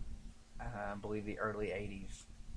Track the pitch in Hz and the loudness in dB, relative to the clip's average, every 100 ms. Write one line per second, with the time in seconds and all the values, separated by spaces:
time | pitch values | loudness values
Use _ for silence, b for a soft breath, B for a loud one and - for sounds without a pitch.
0 | - - - - - - 120 110 101 101 | 0 -2 -6 -10 -10 -4 -2 0 0 0
1 | 107 107 104 - 107 104 104 95 104 98 | 2 2 2 4 4 4 4 2 0 -2
2 | 98 - - - - | -4 -4 -8 -8 -4